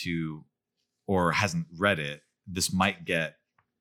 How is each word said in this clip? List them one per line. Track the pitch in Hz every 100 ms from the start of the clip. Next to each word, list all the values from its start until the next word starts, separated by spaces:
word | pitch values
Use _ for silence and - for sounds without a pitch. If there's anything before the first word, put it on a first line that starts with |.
to | 90 85 80 78 - _ _ _ _ _ -
or | 95 85
hasn't | 78 101 85 82 82
read | 101 90
it, | 73 73 _ _ -
this | 90 -
might | 92 95 98
get | 85 85 78 - _ _ _ _